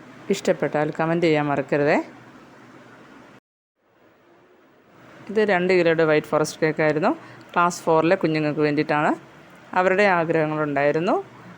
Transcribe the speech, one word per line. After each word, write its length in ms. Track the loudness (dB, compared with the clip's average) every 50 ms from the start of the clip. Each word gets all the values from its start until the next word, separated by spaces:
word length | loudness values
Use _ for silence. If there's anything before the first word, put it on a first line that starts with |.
| -20 -20 -20 -10 -4 -4
ഇഷ്ടപ്പെട്ടാൽ 640 | -4 -2 0 -2 -2 -2 -2 -4 -2 -2 -4 -2 -2 -4
കമന്റ് 260 | -2 -2 0 0 2 2
ചെയ്യാൻ 180 | 2 2 0 -2
മറക്കരുതേ. 460 | -2 -4 -4 -2 -2 0 2 2 0 0 -2 -6 -12 -20 -20 -20 -20 -20 -20 -20 -20 -20 -20 -20 -20 -20 -20 -20 -20 -20 -20 -20 -20 -20 -20 -20 -20 -20 _ _ _ _ _ _ _ _ _ _ _ _ _ _ _ _ _ _ _ _ _ _ _ _ _ _ _ _ _ _ _ -20 -20 -20 -20 -20 -12 -6
ഇത് 100 | -2 0 2 2
രണ്ട് 220 | 2 2 2 2 4
കിലോയുടെ 300 | 4 4 4 4 2 4 4
വൈറ്റ് 180 | 2 2 0 0
ഫോറസ്റ്റ് 300 | 0 -2 -2 -2 -4 -2
കേക്കായിരുന്നു. 500 | -2 -2 0 0 0 0 0 0 0 -2 -2 -4 -8 -20 -20 -20 -14 -6 -2
ക്ലാസ് 300 | 0 0 0 -2 -2 -2
ഫോറിലെ 320 | 0 2 2 2 2 0
കുഞ്ഞുങ്ങൾക്ക് 480 | 0 0 -2 -2 -2 -2 -2 -2 0 0 0
വേണ്ടിയിട്ടാണ്. 440 | 0 -2 -2 -2 0 0 0 0 -2 -4 -8 -18 -20 -20 -20 -20 -20 -20 -14 -6 -2 0
അവരുടെ 240 | 0 0 2 2 2
ആഗ്രഹങ്ങളുണ്ടായിരുന്നു. 1120 | 2 2 0 0 0 0 0 0 -2 -2 -4 -4 -2 -2 0 0 0 0 0 0 -2 -2 -4 -4 -8 -16 -20 -20 -20 -20